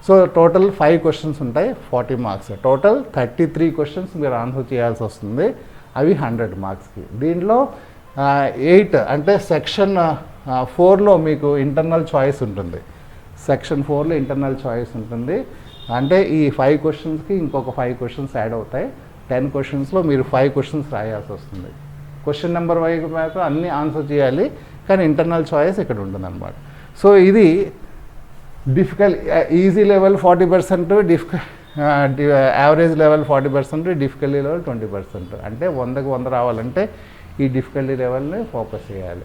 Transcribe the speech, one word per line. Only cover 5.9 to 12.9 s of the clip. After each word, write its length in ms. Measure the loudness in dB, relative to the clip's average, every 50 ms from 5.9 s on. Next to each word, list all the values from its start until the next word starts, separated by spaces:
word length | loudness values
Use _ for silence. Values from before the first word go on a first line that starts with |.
| -4
అవి 160 | -2 2 2 2
హండ్రెడ్ 460 | 0 0 -4 -4 -4 -4 -6 -6 -8
మార్క్స్కి. 600 | -8 -8 -10 -10 -14 -18 -18 -18 -16 -14 -10 -4
దీంట్లో, 500 | -4 -2 -2 -2 0 0 2 2 2 0 -4 -14 -20 -20 -20 -20 -20 -18 -6 -2
ఆ, 300 | 0 0 2 2 0 -2 -2
ఎయిట్ 400 | -2 2 6 6 6 6 6 2
అంటే 420 | 0 2 2 -2 -2 2 2 2 2
సెక్షన్, 600 | 2 0 -2 -2 -2 -4 0 0 0 2 2 2
ఆ, 680 | 2 0 0 -4 -8 -16 -20 -16 -8 -4 -4 -2 -2
ఫోర్లో 520 | -4 0 4 6 6 6 6 6 6 6
మీకు 420 | 6 4 2 -2 0 0 0 0 2
ఇంటర్నల్ 480 | 0 0 0 0 0 0 0 0 -2 0 0
చాయిస్ 280 | 0 2 2 0 -2 -4
ఉంటుంది. 340 | -6 -6 -6 -8 -8 -8 -12 -14 -14